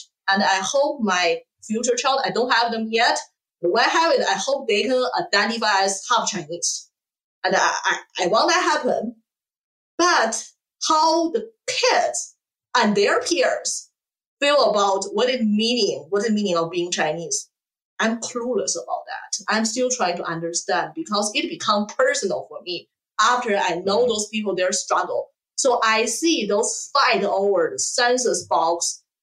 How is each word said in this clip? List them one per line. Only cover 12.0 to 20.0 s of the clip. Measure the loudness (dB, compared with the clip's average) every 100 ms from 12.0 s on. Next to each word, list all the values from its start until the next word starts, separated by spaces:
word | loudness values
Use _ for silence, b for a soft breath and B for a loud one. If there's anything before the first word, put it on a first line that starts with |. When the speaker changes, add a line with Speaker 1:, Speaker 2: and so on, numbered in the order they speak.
| 0 -4 -8 _ _ _ _ 0
Speaker 1:
and | 2 4
their | 2 2
peers | 0 2 2 0 -4 -8 -10 _ _ _ _ -2
feel | 2 4 4
about | 4 2 0 -2
what | 0 2
it | 2
meaning, | 2 2 2 2 0 -2 -2
what | 0
the | 2
meaning | 0 2 0
of | 0
being | -2 -2
Chinese, | -2 -2 -2 -4 -8 -8 _ _ _ _ -2
I'm | -2 -2
clueless | -6 -6 -2 -2 -2 -6
about | -6 -8 -8
that. | -14 -10 -10 -4
I'm | -2 -2
still | 0 -2
trying | 0